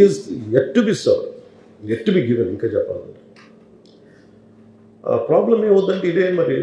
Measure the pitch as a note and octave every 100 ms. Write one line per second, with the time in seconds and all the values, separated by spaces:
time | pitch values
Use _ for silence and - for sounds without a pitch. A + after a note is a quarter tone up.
0 | G3+ - - C3 G#2+ A#2+ - A#3+ G#3+ F3+
1 | A#2+ - - - - - - - G#2+ A2+
2 | - F3+ A#2 A#2 F#2+ G#2 A2+ G2+ - -
3 | - - - - - - _ - - -
4 | - - - - - - - - - _
5 | - A#2 - E3 A3+ A3 G#3+ F#3+ F#3 F#3+
6 | F3+ F3 F3+ F3+ C#3+ C3+